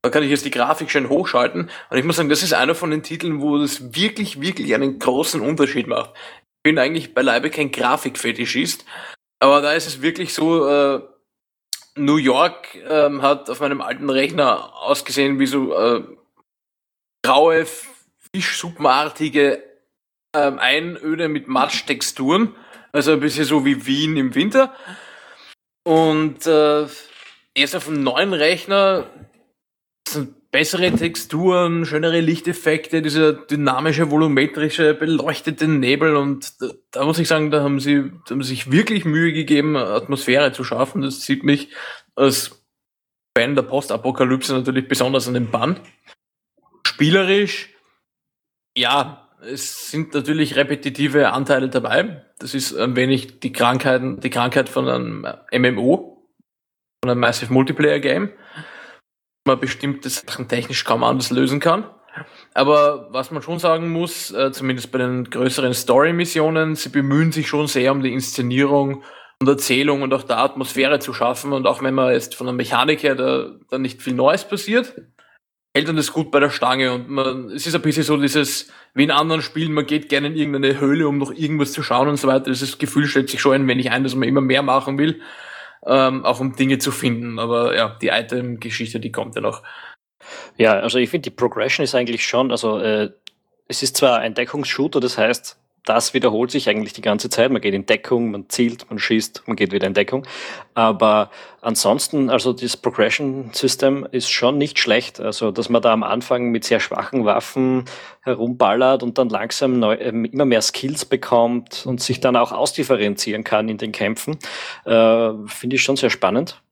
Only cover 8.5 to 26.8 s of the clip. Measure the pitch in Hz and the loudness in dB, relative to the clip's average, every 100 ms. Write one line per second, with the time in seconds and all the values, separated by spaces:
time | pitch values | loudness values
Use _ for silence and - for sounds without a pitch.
8.5 | 123 - - - - - - _ _ 135 | -2 -4 -6 -12 -18 -18 -20 _ _ 4
9.5 | 143 147 160 - 135 147 170 180 - 160 | 4 4 -2 -4 -4 -4 -4 -6 -2 2
10.5 | 165 139 143 139 135 - _ _ _ _ | 2 4 4 2 0 -6 _ _ _ _
11.5 | _ _ - - - 143 151 131 127 175 | _ _ -12 -12 -2 2 4 4 4 2
12.5 | - - 92 139 156 147 139 139 143 110 | 0 -18 -18 0 4 4 4 2 0 -2
13.5 | 127 143 139 107 131 143 135 135 - 135 | -4 -4 -4 -6 -6 -2 0 0 2 2
14.5 | 98 - - 101 143 - 139 139 139 135 | 2 -4 -8 -2 -2 -2 0 0 2 0
15.5 | 139 131 82 117 117 - - _ _ _ | 0 0 2 2 0 -4 -20 _ _ _
16.5 | _ _ _ _ _ _ _ - 135 165 | _ _ _ _ _ _ _ 2 4 6
17.5 | 160 160 - - - _ _ _ 190 175 | 4 0 -10 -18 -20 _ _ _ -6 -4
18.5 | - 175 165 151 131 151 - 151 143 143 | -4 -8 0 2 2 0 -4 -2 2 2
19.5 | - - _ _ _ _ _ _ 151 143 | 2 -8 _ _ _ _ _ _ 0 0
20.5 | 135 123 147 170 170 156 160 165 147 139 | 2 2 2 -2 -8 -6 -2 -2 -4 -2
21.5 | 131 131 - - 131 - - 135 180 226 | 0 0 -2 -6 -4 -4 -2 2 2 2
22.5 | - - - _ 147 143 156 147 143 143 | -4 -20 -20 _ 0 2 2 2 0 2
23.5 | 151 135 127 120 139 156 156 131 123 196 | 2 2 0 0 -2 0 0 0 0 2
24.5 | 262 262 - - - - - - - - | 4 2 -2 -20 -20 -20 -20 -20 -20 -20
25.5 | - _ _ - 160 160 156 156 131 165 | -20 _ _ 2 4 4 2 0 -2 2
26.5 | 156 151 151 | 4 4 2